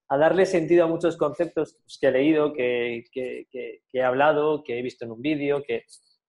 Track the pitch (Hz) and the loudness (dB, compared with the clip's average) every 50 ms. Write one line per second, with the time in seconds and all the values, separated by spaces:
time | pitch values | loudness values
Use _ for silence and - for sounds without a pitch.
0 | _ - 139 143 151 165 165 180 190 185 190 175 160 156 175 170 165 160 165 165 | _ -2 0 2 4 4 4 4 2 2 2 0 0 4 4 4 4 2 0 0
1 | 170 170 165 165 160 147 139 - 175 160 - 165 151 - _ _ _ - - - | -2 -2 0 0 -2 -2 -2 -2 -6 -4 -4 -6 -6 -6 _ _ _ -20 -8 -2
2 | - 135 123 131 139 151 160 151 147 147 147 - 123 123 123 120 120 120 117 117 | 0 2 2 4 4 4 4 4 2 0 0 -2 -2 -2 -2 -2 -2 -4 -6 -8
3 | 120 _ - 131 127 123 123 123 123 - - 127 120 117 113 - _ _ - 127 | -12 _ -10 -10 -8 -8 -10 -12 -14 -14 -14 -12 -12 -12 -14 -18 _ _ -4 -2
4 | 127 127 123 127 143 151 156 151 147 156 151 147 151 - 117 120 123 127 117 - | 0 0 2 2 4 4 4 2 2 0 0 -2 -4 -6 -8 -6 -6 -8 -10 -10
5 | 120 117 113 113 123 151 156 143 143 143 143 143 - - 117 110 - _ - - | -12 -12 -12 -8 -4 -4 -2 -2 0 0 -2 -2 -2 -4 -6 -6 -8 _ -20 -20
6 | _ _ _ _ _ | _ _ _ _ _